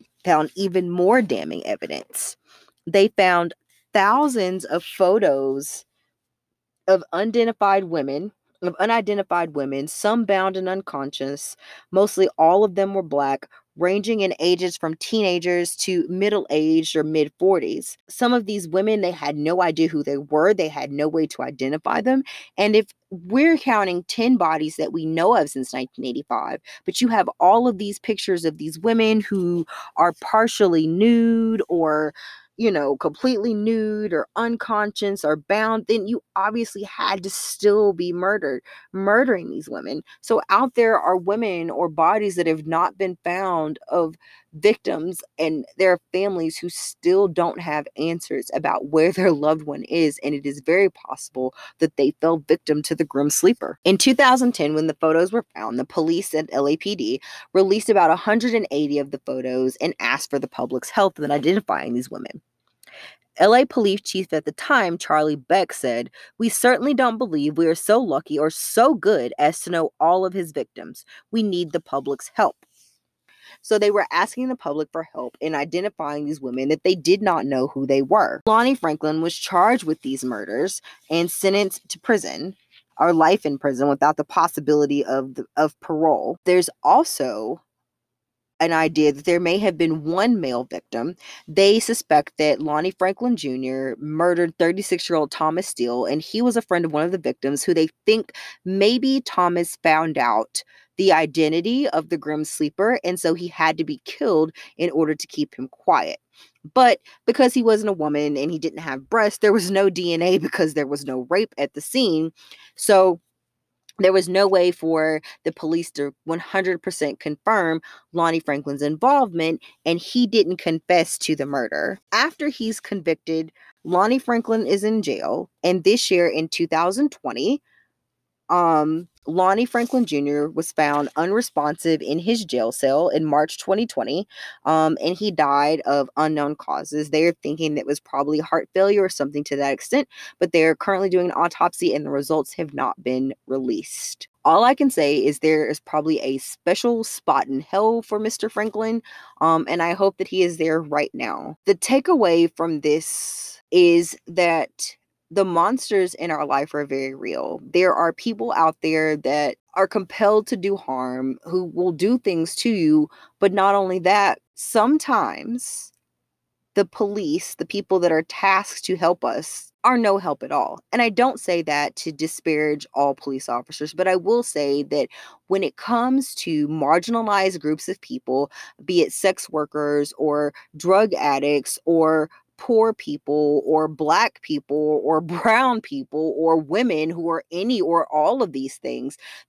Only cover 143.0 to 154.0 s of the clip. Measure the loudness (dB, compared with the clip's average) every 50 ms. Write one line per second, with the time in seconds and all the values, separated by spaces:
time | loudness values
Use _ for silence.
143 | -6 -4 -2 -2 -2 -4 -6 _ _ -8 -6 -4 -2 -4 -4 -4 -6 -10 -14 -12
144 | -12 -12 -12 -14 -20 -20 _ _ 2 4 4 6 6 4 4 4 2 0 2 2
145 | 2 2 2 2 2 0 0 0 0 2 2 2 0 -2 -4 -8 _ -6 -4 -4
146 | -2 0 -2 -2 -2 -4 -6 -6 -6 -12 -14 -6 -2 -2 -2 0 0 -2 0 -2
147 | -4 -8 -10 -8 -2 0 0 0 0 -2 -4 -8 -6 -2 -2 0 2 2 0 0
148 | -4 -4 -4 -4 -4 -4 -6 -4 -8 -6 -4 -4 -6 -4 -4 -4 -4 -2 -4 -4
149 | -6 -10 -20 -20 -20 -16 -6 -2 0 2 2 2 0 -2 -2 -2 0 -2 0 2
150 | 2 0 0 0 -8 -4 0 0 0 0 0 -2 -2 0 0 0 -2 -2 -2 -2
151 | -2 -2 -4 -8 -8 -6 -8 -8 -10 -12 -14 _ 0 0 0 0 2 0 0 2
152 | 2 4 2 4 4 4 4 4 4 2 _ -2 -4 -2 -2 -2 0 0 0 0
153 | 0 -4 -10 -8 -8 -10 -12 -12 -14 -16 -18 -20 _ 2 4 6 8 8 6 6